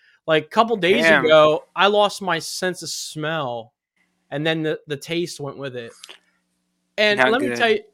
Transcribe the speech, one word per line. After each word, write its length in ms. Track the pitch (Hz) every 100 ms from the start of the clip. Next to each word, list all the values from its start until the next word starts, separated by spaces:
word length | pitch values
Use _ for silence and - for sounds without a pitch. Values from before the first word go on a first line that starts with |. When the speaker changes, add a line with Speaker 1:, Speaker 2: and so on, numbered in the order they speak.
| _ _ -
Speaker 1:
Like, 200 | 156 151
a 20 |
couple 280 | 214 220 220
days 260 | 170 196
Speaker 2:
Damn. 220 | 165 151 156
Speaker 1:
ago, 380 | 156 151 151 - 165
I 120 | 196
lost 340 | 208 202 -
my 160 | 190 165
sense 440 | 156 - 185 175
of 60 | 156
smell, 840 | - - 156 151 160 131 120 117 _ _ _ _ _ _
and 160 | 143 156
then 160 | 160
the, 180 | 156 147 -
the 100 | 143
taste 440 | - 170 175 -
went 180 | 139 110
with 180 | 139 123
it. 160 | 117 - - - _ _ _ _ _ _ _ -
And 220 | 214 202
Speaker 2:
Not 140 | 214
Speaker 1:
let 80 | 240
me 60 | 285
Speaker 2:
good. 80 | 240
Speaker 1:
tell 120 | 233
you, 100 | 214 -